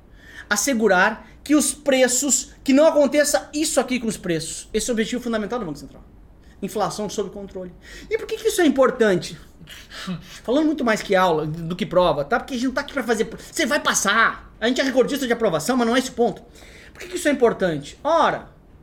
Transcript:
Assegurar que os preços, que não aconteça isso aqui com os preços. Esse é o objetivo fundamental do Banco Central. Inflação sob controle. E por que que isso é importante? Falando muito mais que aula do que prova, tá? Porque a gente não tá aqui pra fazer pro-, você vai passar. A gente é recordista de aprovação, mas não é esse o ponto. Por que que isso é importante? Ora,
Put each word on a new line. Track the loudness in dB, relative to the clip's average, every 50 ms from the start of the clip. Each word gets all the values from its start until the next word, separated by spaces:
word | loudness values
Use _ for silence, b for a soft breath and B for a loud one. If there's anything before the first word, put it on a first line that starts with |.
| -20 -20 B B B B B B B B
Assegurar | -4 -2 0 0 0 2 4 4 4 4 4 2 0 -4 B B B B B
que | 2 2
os | 2 2 0 -4
preços, | -4 0 2 4 4 4 4 2 0 0 0 -2 -2 -4 B B B B
que | 4 6
não | 6 6
aconteça | 6 6 6 4 4 4 2 2 2 2 -2 -2 -2 -6
isso | -4 -4 -2 0 0
aqui | 0 0 -2 -4
com | -2
os | -4 -6
preços. | -4 -4 -4 -4 -4 -4 -6 -12 -12 -10 -6 -4
Esse | -4 -2 -2
é |
o | 0
objetivo | -2 -2 -2 -2 -6
fundamental | -4 -2 -4 -4 -4 -4 -6 -6
do | -6
Banco | -8 -10
Central. | -10 -14 -18 -20 -20 -20 -20 -20 -20 -20 -20 -20 -20 b b b b
Inflação | -8 -6 -4 -2 -2 -2 -2 -4 -8
sob | -6 -4 -6 -6 -6
controle. | -8 -12 -14 -12 -12 -12 -12 -14 -16 -18 B B B B B B
E | -6
por | -6 -4
que | -6 -6
que | -2 -2
isso | 0 2 4
é | 4
importante? | 4 6 6 4 4 4 2 2 2 2 0 -2 -6 -14 -16 -20 -20 -20 -20 -20 B B B B B B B B -10 -10 -10 -12 -16 -20 -12 -4
Falando | -2 0 2 2
muito | 2 0 0 0
mais | 0 0 0
que | 0 0 2
aula | 4 4 4 2 0 -2
do | -4 -6 -6 -6 -6 -4
que | -4 -4
prova, | -4 0 0 2 2 2 0 -2
tá? | -2 -2 -2
Porque | -2 -4 -6
a |
gente | -4 -4
não | -2 -2
tá | -4
aqui | -6 -6 -6
pra | -4 -2
fazer | -2 0 -2 -2
pro-, | -6 -8 -16
você | -16 -10 -4 -2 -2
vai | 0 0 0
passar. | 0 0 0 0 0 2 2 4 2 2 0 -4 -14 -20 -10 -4
A | -2
gente | -2 0 0
é | 0
recordista | 2 4 2 2 2 2 -2 -2
de | -2 -2
aprovação, | 0 0 0 0 0 0 0 0
mas | 2 2
não | 2 2
é | 2
esse | 0 -2
o | -2
ponto. | 0 0 0 0 -4 -14 -20 B B B B B B B B B
Por | -18
que | -14
que | -10 -8
isso | -2 0
é | 0
importante? | 2 4 4 2 2 2 -2 -2 -2 -4 -6 -12 -12 -6 -2
Ora, | 2 2 4 4 2 0 -2 -8 -14 -20 -20 -20 -20 -20 -20